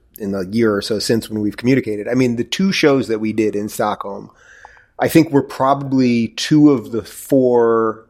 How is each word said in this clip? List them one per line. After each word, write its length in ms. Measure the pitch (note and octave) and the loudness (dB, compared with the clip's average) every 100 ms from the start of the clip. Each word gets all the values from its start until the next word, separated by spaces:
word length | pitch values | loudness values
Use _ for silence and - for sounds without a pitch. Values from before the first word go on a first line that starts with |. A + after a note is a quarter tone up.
| _ - | _ -12
in 160 | G2+ | -8
a 100 | G2 | -6
year 320 | F#2 A2+ A2+ G2+ | -4 0 2 0
or 60 | |
so 160 | - G#2 | -2 -4
since 320 | - A#2 - | 0 -2 -2
when 100 | G#2+ | -6
we've 160 | G2+ - | -6 -4
communicated. 500 | A#2+ C3 A2 G#2 G#2 | 0 0 0 -8 -4
I 60 | |
mean, 240 | B2+ B2+ A#2 | 0 0 0
the 80 | |
two 260 | A#2 - G3 | -6 -2 -2
shows 380 | - D3 C3+ G#2+ | 2 2 2 0
that 100 | A2 | -4
we 140 | A2 | -2
did 240 | A2 G#2+ G2+ | 0 0 -2
in 140 | G#2 | -6
Stockholm, 600 | - G#2+ G2 G2+ G2+ G#2+ _ - - - _ _ - | -4 -4 -4 -8 -12 -16 _ -20 -20 -20 _ _ -4
I 100 | B2+ | 2
think 220 | E3 D#3 | 2 4
were 100 | C#3 | 2
probably 840 | C3+ - C3+ C#3 C#3 C3+ B2+ A#2 A2+ | 0 -2 0 0 -2 0 2 0 -2
two 420 | - - D3+ D3 | -6 0 4 6
of 220 | C3 G#2 | 4 -2
the 100 | A2 | -10
four 1000 | G2+ - - C3+ B2+ A#2+ A2+ A2+ A2+ G#2+ _ | -10 -16 0 2 4 4 4 2 0 -4 _